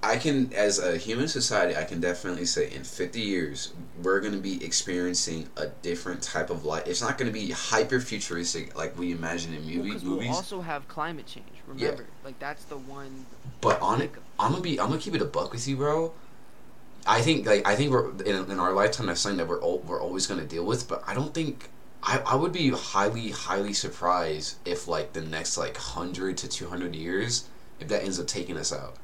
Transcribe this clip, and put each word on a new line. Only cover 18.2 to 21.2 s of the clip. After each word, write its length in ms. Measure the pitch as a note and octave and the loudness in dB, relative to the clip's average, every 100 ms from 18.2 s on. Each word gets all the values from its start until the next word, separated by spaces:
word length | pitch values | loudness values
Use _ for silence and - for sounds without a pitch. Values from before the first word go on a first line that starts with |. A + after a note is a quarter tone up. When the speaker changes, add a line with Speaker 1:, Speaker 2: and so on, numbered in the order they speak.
Speaker 1:
in, 280 | G#2 G2 F#2+ | 0 2 2
in 100 | F#2+ | 2
our 120 | F2+ | 4
lifetime, 340 | F#2+ G#2 G#2+ G#2 | 6 6 4 0
that's 140 | E2+ | 0
something 180 | G2+ F#2+ | 2 2
that 100 | E2 | 0
we're 140 | E2+ | 2
al-, 160 | E2+ - | 2 2
we're 200 | - F2 | 0 -2
always 240 | - F2+ F#2 | -2 0 0
gonna 180 | F#2 D2 | -2 -4
deal 180 | E2 | -2
with, 240 | F2 A#2+ - | 0 0 0
but 140 | - - | -4 -2
I 80 | |
don't 200 | G#2 | -2